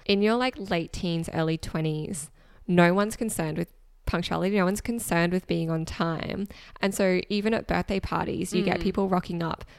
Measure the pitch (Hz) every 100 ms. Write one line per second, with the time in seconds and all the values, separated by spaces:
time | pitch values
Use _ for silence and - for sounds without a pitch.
0 | - 202 208 233 254 254 196 175 165 -
1 | 175 165 165 165 160 160 - 160 160 151
2 | 151 185 - - - - - 175 175 185
3 | 208 214 220 - 160 156 170 - - -
4 | - 170 175 160 185 208 180 208 - 233
5 | - 170 170 180 - 170 165 160 165 -
6 | 165 160 - - 202 - - - 196 196
7 | 196 185 - 208 208 226 - 175 175 196
8 | - 165 - 165 180 196 175 175 180 185
9 | 196 185 - 170 165 - -